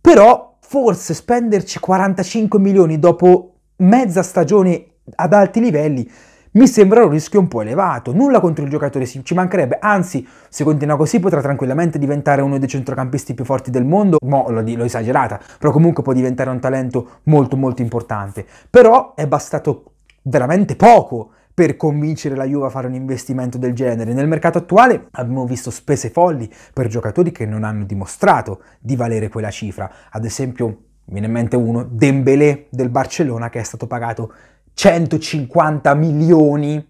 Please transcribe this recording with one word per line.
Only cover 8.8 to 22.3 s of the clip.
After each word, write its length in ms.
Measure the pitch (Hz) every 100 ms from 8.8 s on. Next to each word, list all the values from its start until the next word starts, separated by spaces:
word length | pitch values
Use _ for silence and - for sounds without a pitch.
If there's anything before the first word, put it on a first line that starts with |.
| 143 139
sì, 200 | 127 135
ci 100 | 131
mancherebbe, 440 | 180 185 196 131 -
anzi, 460 | 214 208 180 139 - _ _
se 160 | -
continua 320 | 151 151 147 147
così 240 | 156 226
potrà 200 | 180 160
tranquillamente 560 | 139 139 131 131 170 151
diventare 460 | 139 143 143 139
uno 160 | 139 139
dei 100 | 135
centrocampisti 680 | 139 123 139 131 135 -
più 100 | 120
forti 260 | 120 131 -
del 140 | 123
mondo. 340 | 127 185 202 160
Mo' 280 | 131 139 127
l'ho 120 | 113
di-, 120 | 110
l'ho 100 | 117
esagerata, 560 | 120 120 110 135 123 104 - -
però 120 | 147
comunque 320 | 143 170 156
può 100 | 131
diventare 380 | 131 127 127 131
un 80 | 127
talento 640 | 131 131 127 123 120 _
molto, 320 | - 151 131 135
molto 260 | 131 123
importante. 600 | 117 117 - 107 98 101 - _ _
Però 460 | 240 226 247 254
è 140 | - 147
bastato 640 | 147 - 151 151 127 _ _ _ _
veramente 520 | - 123 123 180 202
poco 600 | - 214 226 - 120 107 _ _ -
per 160 | 165 131
convincere 600 | 160 147 151 156 151